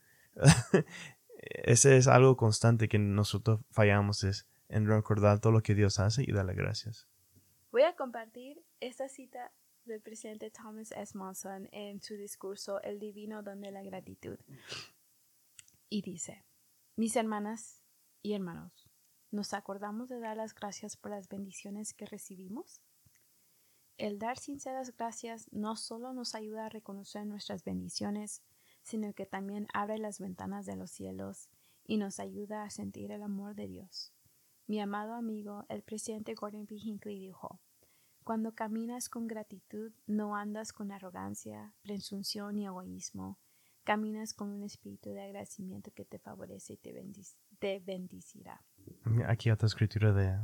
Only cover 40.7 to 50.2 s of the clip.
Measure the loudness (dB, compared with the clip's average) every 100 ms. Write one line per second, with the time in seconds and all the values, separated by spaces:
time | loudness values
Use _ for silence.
40.7 | -8 -10 -10 -12 -10 -10 -10 -12 -12 -14
41.7 | -16 -10 -8 -8 -8 -6 -6 -6 -4 -4
42.7 | -8 -10 -10 -10 -8 -10 -12 _ _ _
43.7 | _ -2 0 -2 -6 -8 -8 -8 -8 -10
44.7 | -12 -16 -14 -12 -12 -10 -12 -12 -12 -12
45.7 | -12 -14 -16 -16 -16 -16 -16 -14 -16 -16
46.7 | -16 -16 -14 -16 -16 -20 -20 _ _ -4
47.7 | -4 -6 -8 -10 -14 -18 -20 -18 -20 _
48.7 | _ -20 -6 0 2 2 2 2 4 4
49.7 | 4 2 4 6 6